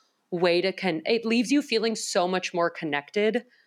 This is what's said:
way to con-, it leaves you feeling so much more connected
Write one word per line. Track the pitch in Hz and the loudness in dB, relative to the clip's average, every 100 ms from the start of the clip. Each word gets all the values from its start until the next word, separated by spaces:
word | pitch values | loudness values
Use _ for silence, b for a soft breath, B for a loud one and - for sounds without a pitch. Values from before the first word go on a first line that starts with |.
| _ _ _ | _ _ _
way | 175 175 175 | 0 2 4
to | 185 | 0
con-, | 185 190 170 - | -2 -2 -2 0
it | 226 | -2
leaves | 226 233 226 | 2 0 2
you | 285 | 0
feeling | 285 220 226 | 2 -2 0
so | 214 - 196 180 | -4 -2 0 0
much | 180 - | 0 -2
more | 175 170 | 0 0
connected | - 160 143 143 208 214 233 - b | 0 -4 -4 -4 0 0 0 -6 b